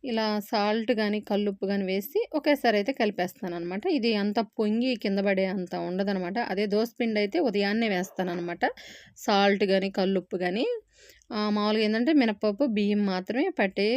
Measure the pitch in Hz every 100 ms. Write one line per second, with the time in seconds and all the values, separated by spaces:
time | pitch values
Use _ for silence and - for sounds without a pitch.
0 | 269 226 220 214 208 226 208 214 220 220
1 | 208 214 208 202 208 196 190 202 190 190
2 | 196 403 480 311 294 285 240 208 202 269
3 | 220 196 180 - 185 175 175 185 359 302
4 | 226 214 202 208 226 - 214 220 254 240
5 | 220 196 196 190 190 185 180 180 170 180
6 | 196 196 180 202 - 190 214 208 226 _
7 | 233 214 208 320 294 202 196 214 226 185
8 | 185 - 180 175 175 175 277 508 - -
9 | - - - 202 202 196 202 196 190 196
10 | 190 190 180 180 180 190 440 480 - _
11 | - - _ 226 214 208 208 214 214 220
12 | 247 311 233 208 214 208 277 214 202 208
13 | 202 185 185 220 359 302 202 196 208